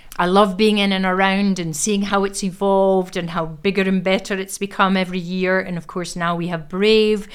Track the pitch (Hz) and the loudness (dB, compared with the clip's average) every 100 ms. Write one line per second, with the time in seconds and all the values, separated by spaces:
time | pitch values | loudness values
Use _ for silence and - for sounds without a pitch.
0 | - - 180 196 208 185 214 208 196 190 | -16 -2 2 4 4 4 2 4 2 2
1 | 190 185 190 190 202 185 165 151 214 202 | 0 2 2 2 0 0 -4 -4 -2 -2
2 | 196 202 196 196 190 175 196 196 190 190 | 0 0 -2 -4 -6 -2 2 4 4 2
3 | 180 190 170 170 160 156 202 196 190 190 | 0 -4 -6 -6 -6 -4 -2 0 0 0
4 | 185 190 190 190 190 - 202 - 190 190 | 0 -2 -2 -6 -6 -8 -8 0 0 2
5 | 180 185 170 185 185 185 190 175 - 185 | -2 -4 -6 -2 0 0 -2 -8 -8 -8
6 | 170 180 170 170 170 170 151 185 214 220 | -8 -4 -4 -2 -4 -6 -6 0 4 6
7 | 214 214 202 | 4 2 -2